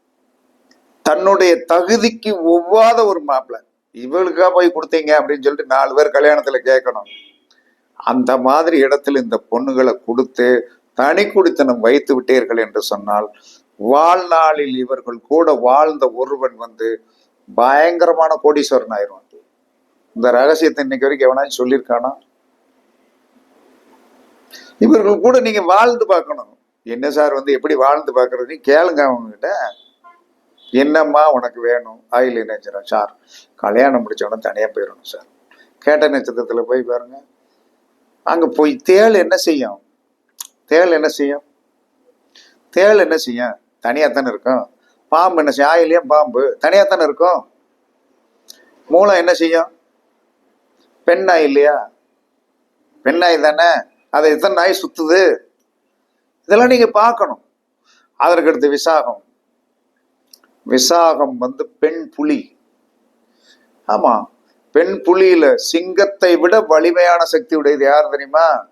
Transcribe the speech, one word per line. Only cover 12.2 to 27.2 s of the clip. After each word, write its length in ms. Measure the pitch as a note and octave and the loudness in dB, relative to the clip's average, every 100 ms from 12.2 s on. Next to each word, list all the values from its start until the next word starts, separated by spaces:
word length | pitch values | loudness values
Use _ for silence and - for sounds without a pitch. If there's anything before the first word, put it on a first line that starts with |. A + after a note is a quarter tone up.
விட்டீர்கள் 380 | B2+ B2+ A2+ A2+ G#2+ | 0 0 0 -4 -4
என்று 160 | G#2+ | -6
சொன்னால், 460 | - G#2 G2+ G#2 G#2+ - _ _ _ - | -6 -8 -4 -4 -4 -10 _ _ _ -8
வாழ்நாளில் 1000 | G#2 C#3 E3 F3+ F3+ E3 D#3+ D3+ C#3+ B2+ | -2 2 2 2 0 2 2 0 -4 -6
இவர்கள் 440 | B2 C3+ B2 A#2 | -6 -8 -8 -14
கூட 320 | - D#3 D#3+ | -2 0 2
வாழ்ந்த 580 | C3 B2 C#3 D#3 D3 C3 | 0 2 2 2 0 -4
ஒருவன் 440 | A2+ C3+ C#3 C3 A2+ | -4 -6 -4 -6 -8
வந்து 320 | A#2 A2 A2+ A2 _ _ _ _ - A2 | -16 -8 -8 -8 _ _ _ _ -8 0
பயங்கரமான 840 | B2 C#3+ E3 E3+ F3 E3 D#3+ D#3 | 2 4 2 2 0 2 0 0
கோடீஸ்வரன் 520 | D3 D3 C3+ C3 A2 G#2+ | 0 0 0 -2 -2 -10
ஆயிடுவான். 280 | G2+ F#2+ _ _ _ _ _ _ _ _ _ A2+ | -12 -16 _ _ _ _ _ _ _ _ _ -4
இந்த 160 | B2 | 0
ரகசியத்தை 520 | A#2+ C#3 D#3+ D#3+ D3 | 2 2 2 0 -2
இன்னைக்கு 240 | C3+ C3 C#3 | -6 -4 -2
வரைக்கும் 220 | C#3 B2+ | 0 0
எவனாச்சும் 300 | C3 C#3+ - | 0 -4 -4
சொல்லியிருக்கானா? 520 | B2+ C3+ A#2+ A#2+ B2+ C#3 _ _ _ _ _ _ _ _ _ _ _ _ _ _ _ _ _ _ _ _ _ _ _ - - - | -2 -2 -2 -4 -4 -10 _ _ _ _ _ _ _ _ _ _ _ _ _ _ _ _ _ _ _ _ _ _ _ -20 -16 -2
இவர்கள் 400 | A3+ G#4+ G4 E3+ | 2 4 2 2
கூட 200 | A#3 B3+ | 2 2
நீங்க 220 | A3+ G#3 | 2 -2
வாழ்ந்து 440 | F3 F#3+ A#3+ A#3+ G3 | 2 4 4 2 0
பார்க்கணும். 520 | F3+ - C#3 A2+ _ _ _ | 0 -2 -10 -14 _ _ _
"என்ன 280 | A2+ A#2+ C#3+ | -12 -6 -4
சார் 220 | D3 | 0